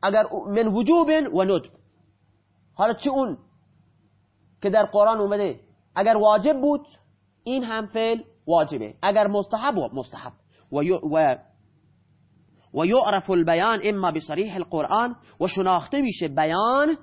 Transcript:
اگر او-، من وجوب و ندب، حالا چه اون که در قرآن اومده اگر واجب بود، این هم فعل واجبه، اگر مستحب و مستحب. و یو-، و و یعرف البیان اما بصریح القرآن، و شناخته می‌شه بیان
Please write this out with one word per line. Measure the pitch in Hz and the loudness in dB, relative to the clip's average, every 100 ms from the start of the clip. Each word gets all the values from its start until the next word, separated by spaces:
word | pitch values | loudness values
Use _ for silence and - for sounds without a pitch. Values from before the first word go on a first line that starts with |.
اگر | 190 208 214 | 0 0 0
او-، | - - | -2 -4
من | 202 226 | 0 0
وجوب | 202 233 339 311 311 285 | 0 4 4 4 2 0
و | 170 | 0
ندب، | 190 185 - _ _ _ _ _ _ _ _ _ _ | 0 0 -2 _ _ _ _ _ _ _ _ _ _
حالا | - 214 | -2 -2
چه | 226 285 | 0 -2
اون | 269 254 139 _ _ _ _ _ _ _ _ _ _ _ _ | -2 -2 -6 _ _ _ _ _ _ _ _ _ _ _ _
که | 202 | 0
در | 214 202 | 2 2
قرآن | 208 208 226 | 4 4 4
اومده | 202 208 196 117 _ _ _ - | 0 0 -2 -4 _ _ _ -2
اگر | 202 214 | 2 4
واجب | 208 214 214 285 | 4 4 2 0
بود، | 277 294 - _ _ _ _ _ | 0 -2 -4 _ _ _ _ _
این | - 262 | -6 -6
هم | 240 220 214 | -4 -6 -6
فعل | 226 226 226 - _ - | -2 -2 -2 -6 _ 0
واجبه، | 170 156 139 107 - | 0 2 -4 -8 -4
اگر | 190 202 208 | 0 2 2
مستحب | 202 196 220 254 214 | 0 -2 -4 -2 -2
و | 131 | -4
مستحب. | 131 127 - 123 - _ _ _ | -8 -12 -14 -18 -20 _ _ _
و | 139 | -4
یو-، | 156 180 156 | 0 -2 0
و | 156 151 127 _ _ _ _ _ _ _ _ _ _ _ _ _ | 0 2 0 _ _ _ _ _ _ _ _ _ _ _ _ _
و | 127 170 | -4 2
یعرف | 240 220 202 185 | 2 2 -2 0
البیان | 185 165 170 202 220 | 0 2 2 2 0
اما | 208 202 185 | -2 -2 -2
بصریح | 156 - 156 214 196 | -4 -6 -6 -6 -6
القرآن، | 170 165 147 202 240 240 _ _ | -6 -6 -2 0 -2 -6 _ _
و | 180 | -4
شناخته | 190 185 180 - 277 | -2 0 0 0 -2
می‌شه | 269 - 160 | -2 -2 -4
بیان | 139 156 170 220 262 302 311 | -2 0 0 0 2 0 -2